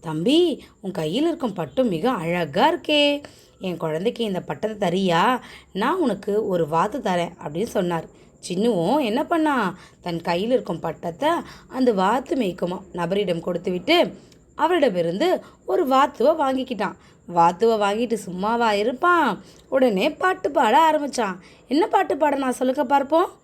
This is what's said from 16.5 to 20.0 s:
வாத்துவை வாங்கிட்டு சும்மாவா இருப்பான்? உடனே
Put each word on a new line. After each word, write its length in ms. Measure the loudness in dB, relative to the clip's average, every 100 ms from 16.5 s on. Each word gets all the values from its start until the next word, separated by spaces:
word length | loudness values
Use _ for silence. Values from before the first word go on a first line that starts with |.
| -2 -4 -6 -6 -8 -20 _ -6 4
வாத்துவை 420 | 4 4 2 4
வாங்கிட்டு 340 | 2 0 -2
சும்மாவா 600 | -4 -6 -4 -2 0 2
இருப்பான்? 680 | 2 0 0 2 4 2 -2 -8 -20 _
உடனே 400 | 2 4 4